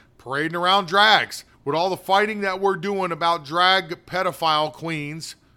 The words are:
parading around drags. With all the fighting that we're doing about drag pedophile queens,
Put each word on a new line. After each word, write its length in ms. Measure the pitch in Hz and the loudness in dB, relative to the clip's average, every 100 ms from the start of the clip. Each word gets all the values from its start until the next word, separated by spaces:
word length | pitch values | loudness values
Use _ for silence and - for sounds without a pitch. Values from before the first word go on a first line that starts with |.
| _ _ | _ _
parading 360 | 120 135 160 170 | -8 -4 -4 0
around 320 | 180 196 175 | 2 2 2
drags. 580 | 196 214 190 110 - - _ 139 | 4 6 4 2 -8 -18 _ -4
With 100 | 156 | 0
all 140 | 185 | 0
the 80 | 180 | -2
fighting 440 | - 196 214 208 | 0 2 2 -2
that 180 | 196 185 | -4 0
we're 160 | 196 185 | 0 0
doing 360 | 196 196 180 | -4 -4 -4
about 340 | 165 170 170 139 | -2 -2 -2 -2
drag 600 | 165 180 190 165 170 - | 2 4 4 0 -10 -8
pedophile 680 | 180 185 - 165 151 156 | -4 -2 -2 0 2 0
queens, 640 | - 165 156 147 160 - - _ | -4 -8 -8 -8 -12 -14 -18 _